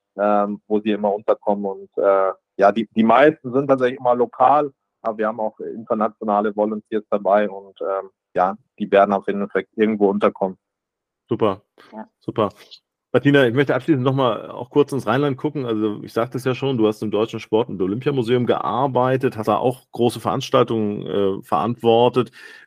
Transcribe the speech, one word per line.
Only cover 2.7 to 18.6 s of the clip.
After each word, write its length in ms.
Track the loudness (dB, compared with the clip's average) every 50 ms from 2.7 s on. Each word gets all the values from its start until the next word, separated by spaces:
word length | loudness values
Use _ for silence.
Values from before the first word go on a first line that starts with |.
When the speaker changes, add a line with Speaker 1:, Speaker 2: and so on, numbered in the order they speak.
| 2
Speaker 1:
die, 160 | 2 -4 -4 _
die 100 | 2 4
meisten 480 | 4 6 6 6 4 4 0 -6 -4 -4
sind 160 | -2 0 2
tatsächlich 320 | 2 2 2 0 -2 -2
immer 140 | 0 0 0
lokal, 580 | 2 0 -2 0 2 4 4 4 4 2 -2 -6 _ _ _ _ _ -8
aber 160 | -8 -6 -4
wir 100 | -4 -4
haben 120 | -4 -4
auch 180 | -6 -8 -8 -10
internationale 960 | -12 -12 -12 -12 -6 -6 -2 -2 -2 -2 -4 _ -4 0 0 0 0 0 -2
Volunteers 500 | -2 -2 -2 -2 -6 -8 _ -8 -8 -6 _
dabei 400 | -6 -4 0 2 2 2 2 0
und, 320 | -4 -10 -16 -18 -14 -10
ähm, 300 | -8 -6 -6 -6 -6 -10 -16 _ _ _ _
ja, 220 | -2 -2 0 -2 -6 _ _ _ -10
die 120 | -4 2
werden 220 | 4 4 4 4 2
auf 140 | 0 -2
jeden 220 | -4 -4 -4 -6 -4
Fall 160 | -4 -6 -6 -6 _
irgendwo 340 | -2 0 0 2 2 2 2
unterkommen. 480 | 2 2 0 0 0 -2 -4 -6 -6 -10 _ _ _ _ _ _ _ _ _ _ _ _ _ _
Speaker 2:
Super, 340 | -4 -2 0 -2 -2 -4 -8 _ _ -20 -20 -20 -18
Speaker 3:
Ja. 160 | -18 -18 -20 _ _
Speaker 2:
super. 320 | _ -8 -2 -2 -2 -2 -4 -8 -18 -20 -20 -20 _ _ _ _ _ _ -4
Martina, 320 | 0 2 4 4 4 4
ich 100 | 4 2
möchte 200 | 0 0 0 0
abschließend 300 | -2 0 0 0 0 2
noch 100 | 0 0
mal 380 | 0 0 0 -2 -2 -6 -10 -12
auch 180 | -12 -12 -2
kurz 220 | 0 2 2 2 0
ins 120 | -4 -2
Rheinland 320 | -2 0 0 0 -2 -2
gucken. 300 | -4 -6 -6 -6 -4 -4
Also 340 | -4 -2 -2 -2 -2 -4 -6 -10
ich 80 | -6 -4
sagte 260 | -4 -4 -4 -4 -6
es 60 | -4
ja 100 | -4 -4
schon, 240 | -2 -4 -4 0 0
du 80 | 0
hast 160 | 0 0 -2 -4
im 80 | -4
Deutschen 300 | -2 -2 -2 -2 -4 -10
Sport- 280 | -6 -2 -2 0 0 -2
und 140 | -4 -4 -4
Olympiamuseum 640 | -2 -2 -4 -4 -2 -2 -2 0 0 0 0 0
gearbeitet, 880 | 0 0 -2